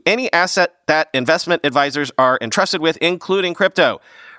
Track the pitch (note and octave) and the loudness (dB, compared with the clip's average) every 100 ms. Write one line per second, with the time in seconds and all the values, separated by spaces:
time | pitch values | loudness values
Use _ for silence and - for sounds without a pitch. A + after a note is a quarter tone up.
0 | - A3+ C4 E3+ F3+ - F3 _ - D#3 | 0 0 0 0 0 2 0 _ -2 0
1 | D#3 C3 B2 E3 - E3+ D3 C#3+ C#3+ C#3 | 0 -2 0 0 0 -2 0 0 0 -2
2 | C#3 - C3 B2+ A2+ D3 F#3+ F3+ D#3+ D#3+ | -6 -2 0 0 -2 -2 0 0 -2 0
3 | E3+ F3+ - F#3+ F#3 E3+ F#3+ F#3+ D3 G2 | -2 -2 -2 -2 -2 0 -2 2 0 0
4 | _ - - | _ -20 -20